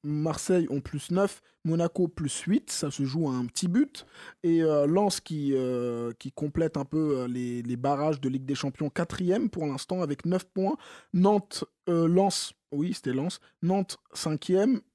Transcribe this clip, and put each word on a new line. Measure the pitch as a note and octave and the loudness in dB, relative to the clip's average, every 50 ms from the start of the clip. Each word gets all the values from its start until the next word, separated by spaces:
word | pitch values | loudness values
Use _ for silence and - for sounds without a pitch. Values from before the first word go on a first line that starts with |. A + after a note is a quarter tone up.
| - | -4
Marseille | D3 D3+ D3+ D3+ D#3+ D3 - - - F#3 F3+ D#3 - | -2 -2 0 0 0 -2 -2 0 2 2 2 2 0
ont | C#3 C#3+ | -2 -4
plus | - - - D3 - - | -4 -6 -10 -10 -4 -2
neuf, | F3 F#3 G3+ G3+ - - _ _ _ _ _ | 2 2 2 2 0 -8 _ _ _ _ _
Monaco | D#3 D#3+ E3 E3+ E3 - - F3+ | 0 0 2 0 0 2 0 0
plus | D#3+ - - D#3 C#3 - - | 0 0 -4 -6 -4 -4 -4
huit, | - E3+ G3+ D4+ - - | -2 0 0 0 0 -2
ça | - - - D3 | -6 -4 -4 -4
se | - - | -2 -2
joue | C#3 C3+ C3+ E3 E3 C#3+ | -4 -2 0 0 0 0
à | |
un | B2+ B2+ B2 | 0 -2 -4
petit | B2 _ - F#3 | -4 _ -4 -2
but. | F3 F3 A#3 D4+ C#4+ _ - - _ - - - - - _ - | 2 2 2 2 2 _ -18 -20 _ -20 -20 -20 -20 -16 _ 0
Et, | E3+ E3 E3 | 2 4 4
euh, | D#3+ D#3 D3+ D3 C#3+ | 4 4 4 4 4
Lens | D3 E3 F#3+ G#3 G3+ - - | 4 4 4 2 2 0 -2
qui, | _ - D#3+ D3+ C#3+ C#3 C#3 | _ -8 -6 -4 -2 0 0
euh, | C3 B2+ B2+ B2+ B2 B2 A#2+ A#2+ A#2 A#2+ A#2 A#2 _ | 0 0 0 -2 -2 -2 -4 -4 -4 -4 -6 -8 _
qui | - C3+ | -12 -12
complète | _ - D3+ D3 - - E3 D#3 - | _ -6 -6 -4 -2 -2 -2 0 -2
un | D3 C3+ | -4 -6
peu, | C3+ - D#3 D#3 D3+ C#3+ C3 | -2 -2 0 0 2 0 0
euh, | B2+ B2 | -2 -4
les, | B2 B2+ B2 A#2+ A#2+ B2 | -4 -4 -4 -4 -4 -6
les | A#2 A#2+ B2 | -4 -4 -4
barrages | A#2+ B2 C#3 C#3+ C#3 D3 D#3 D#3 C3+ | -2 0 0 0 2 0 0 0 0
de | C3+ C3 | -2 -2
Ligue | C3 C3+ C3 | -2 -2 -4
des | C3 C#3+ | -4 -4
Champions, | - - C#3+ B2+ - D#3 C#3+ | -2 -2 -6 -4 -4 -6 -4
quatrième | _ - E3+ - - - F#3 F3 F#3 A3+ D4+ G#3+ | _ -2 -4 -4 -2 -2 0 0 2 2 0 -2
pour | - F3 D#3 | -2 -4 -4
l'instant | D3 C3+ - - - F#3 F#3 | -4 -4 -6 -6 -4 -4 -2
avec | F3 C#3+ C#3+ - - | -2 -2 -4 -4 -2
neuf | E3 F#3 F#3 - | 0 0 0 -2
points. | _ _ F#3+ F#3+ G3 D#4 - - - - - - _ | _ _ -2 0 0 0 -2 -6 -20 -20 -20 -14 _
Nantes, | - F3 F#3 G3 G#3+ G3+ - _ - - - - _ _ _ - | 2 4 6 6 6 4 0 _ -8 -8 -8 -10 _ _ _ 0
euh, | E3+ E3 E3 | 2 4 4
Lens, | E3 F3 F#3 G3 G3 - - - - - _ _ _ | 4 6 6 4 4 2 -2 -6 -8 -12 _ _ _
oui, | - C#3+ D3+ F3+ - | -4 -2 -2 -2 -4
c'était | - - B2+ | -4 -4 -2
Lens. | B2 C3 C#3+ F3+ - - _ _ _ _ | -2 -2 -2 -4 -6 -8 _ _ _ _
Nantes, | - E3+ F#3 G3+ F#3 - - _ _ _ | 0 0 2 2 0 -2 -6 _ _ _
cinquième. | - - - E3 D#3 D3+ - - F3+ F#3+ G3+ C4 C4 G#3+ _ _ | -12 -6 -2 -2 -2 -2 0 2 4 4 6 4 2 2 _ _